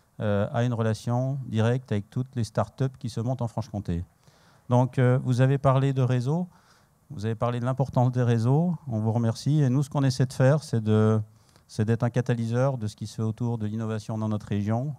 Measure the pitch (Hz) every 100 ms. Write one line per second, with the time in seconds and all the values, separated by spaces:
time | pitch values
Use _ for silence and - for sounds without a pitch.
0 | _ - 110 101 104 123 120 117 110 107
1 | - 120 131 139 127 110 110 127 131 104
2 | 101 123 131 123 107 - 101 - 135 131
3 | 120 117 117 131 117 - - 104 92 85
4 | 87 _ _ _ _ _ - 123 127 139
5 | 123 131 131 120 131 139 139 131 139 135
6 | 123 127 123 165 180 _ _ _ _ _
7 | - 101 107 110 120 120 123 131 135 135
8 | 123 127 120 117 117 143 175 160 135 110
9 | 110 113 113 - 135 151 135 131 139 147
10 | 135 127 131 - 131 151 - 113 107 107
11 | 110 110 107 _ _ _ _ - 107 113
12 | 120 127 120 120 113 120 135 131 107 -
13 | 110 - 110 107 120 117 104 110 110 110
14 | - 110 110 104 - 101 101 113 143